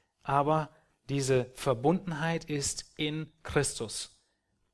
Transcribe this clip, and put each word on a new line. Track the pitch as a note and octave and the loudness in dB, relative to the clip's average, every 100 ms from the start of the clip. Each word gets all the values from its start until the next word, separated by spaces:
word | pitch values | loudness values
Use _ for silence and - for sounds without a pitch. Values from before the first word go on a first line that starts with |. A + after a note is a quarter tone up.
| _ _ | _ _
aber | - C#3 C#3+ D#3 D3 - _ _ - | 2 4 6 2 0 -10 _ _ -4
diese | C#3 C3 C3 A#2+ | -2 2 2 2
Verbundenheit | - - A#2 C#3 F3+ F3+ D3 E3 E3 | -4 -2 2 4 2 0 -4 -2 -2
ist | - D3 C#3 - - - | -4 -4 -4 -6 -12 -6
in | D3+ D#3 D#3 _ | -4 -4 -8 _
Christus. | - D3+ C3 - A2 - - _ _ _ _ _ _ | -4 -2 -2 -4 -8 -8 -12 _ _ _ _ _ _